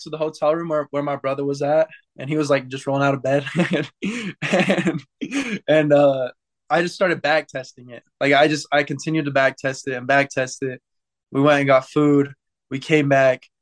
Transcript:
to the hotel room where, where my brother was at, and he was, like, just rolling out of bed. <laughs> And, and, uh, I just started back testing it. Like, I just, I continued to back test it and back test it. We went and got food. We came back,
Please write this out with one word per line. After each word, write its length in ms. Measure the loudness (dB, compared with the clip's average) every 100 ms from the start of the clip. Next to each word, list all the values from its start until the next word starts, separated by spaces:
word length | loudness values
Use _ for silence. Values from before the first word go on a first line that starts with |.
to 80 | -12
the 80 | -6
hotel 380 | -6 -2 0 0
room 140 | -2
where, 180 | -4 -4
where 120 | -4
my 120 | -4 -4
brother 280 | -4 -4 -4
was 160 | -2
at, 280 | 0 2 0 -4 _ -12
and 120 | -4
he 80 | -2
was, 120 | 2
like, 180 | 0 -2
just 200 | -8 -4
rolling 160 | 0
out 100 | 0 0
of 80 |
bed. 220 | 0 0 0 -2
<laughs> 360 | 0 -2 -4 _ -8 -6 -8 -8
And, 600 | -2 0 0 0 -2 -4 -8 -14 -8 -6 -6 -4 0
and, 260 | 2 4
uh, 380 | 4 4 2 -4 -10 _ _ -4
I 120 | -2
just 140 | -2 -2
started 260 | -2 0
back 260 | 0 0 -2
testing 420 | -8 -12 -16 -20
it. 120 | -20 -16 -4
Like, 140 | 2
I 140 | 4 4
just, 200 | 2 -2
I 120 | -2
continued 420 | -2 -4 -4 -4 -2
to 60 |
back 260 | 0 0 -2
test 300 | -6 -6 -8
it 60 | -6
and 120 | 0
back 220 | 0 0
test 340 | -2 -6 -6
it. 180 | -8 -10 _ _ _ _ _
We 100 | 2
went 180 | 4 4
and 80 | 4
got 220 | 2 2
food. 440 | 2 4 4 2 -6 _ _ -12
We 80 | -10
came 300 | 0 2 4
back, 340 | 4 4 2 -6 _